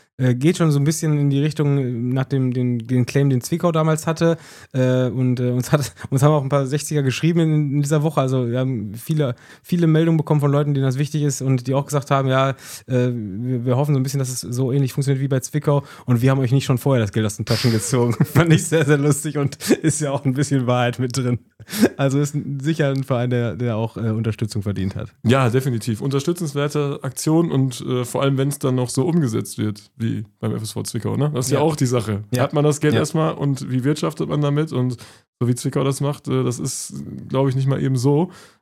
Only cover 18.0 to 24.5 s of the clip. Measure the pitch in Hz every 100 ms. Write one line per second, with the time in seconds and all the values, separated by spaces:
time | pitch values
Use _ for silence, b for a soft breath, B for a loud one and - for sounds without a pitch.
18 | 120 117 143 - 170 160 - 160 147 147
19 | 143 147 156 147 139 - - 392 175 156
20 | 147 139 135 131 143 139 123 123 123 120
21 | 127 120 123 120 - _ B 208 214 -
22 | 139 139 143 147 139 139 139 160 143 135
23 | 131 123 123 123 120 90 123 110 113 -
24 | 113 110 113 104 107